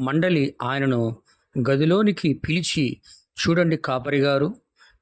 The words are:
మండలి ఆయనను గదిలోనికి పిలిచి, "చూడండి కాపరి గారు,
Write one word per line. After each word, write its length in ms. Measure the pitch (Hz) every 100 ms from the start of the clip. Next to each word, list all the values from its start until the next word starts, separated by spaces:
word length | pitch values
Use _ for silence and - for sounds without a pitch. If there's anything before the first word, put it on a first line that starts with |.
మండలి 540 | 131 151 185 165 139 -
ఆయనను 540 | 127 135 135 120 113 117 _ _ _ - 123
గదిలోనికి 640 | 139 156 190 208 175 160
పిలిచి, 640 | 131 - 165 160 - 135 - - -
"చూడండి 560 | _ - 165 170 170 156
కాపరి 420 | - 127 135 143
గారు, 360 | 139 139 151 226 _ _ _ _